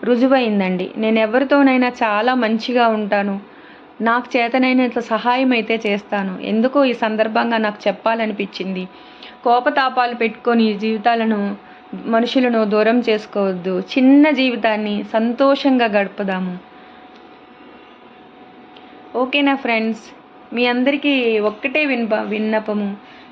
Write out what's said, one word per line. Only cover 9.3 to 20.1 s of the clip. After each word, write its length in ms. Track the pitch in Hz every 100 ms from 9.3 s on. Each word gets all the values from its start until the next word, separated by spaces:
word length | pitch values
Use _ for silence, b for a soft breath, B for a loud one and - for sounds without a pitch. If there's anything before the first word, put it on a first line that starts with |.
| B
కోపతాపాలు 680 | - 240 294 285 262 247 240
పెట్టుకొని 600 | 233 226 220 240 233 220
జీవితాలను, 840 | 202 220 220 240 233 220 208 202 202 B B B
మనుషులను 680 | 190 - 226 233 269 247 226
దూరం 360 | 214 214 214 240
చేసుకోవద్దు. 840 | 233 214 - 208 196 185 180 185 190 269
చిన్న 320 | 262 285 302
జీవితాన్ని 760 | 262 262 220 220 214 208 208 208
సంతోషంగా 760 | 226 226 240 277 277 277 254 233
గడుపుదాము. 720 | 202 190 - 196 185 185 180 - B B B B B - - - - - - - - - - - - - - - - - - - 233
ఓకేనా 360 | 254 285 277
ఫ్రెండ్స్, 480 | 269 240 226 220 214 -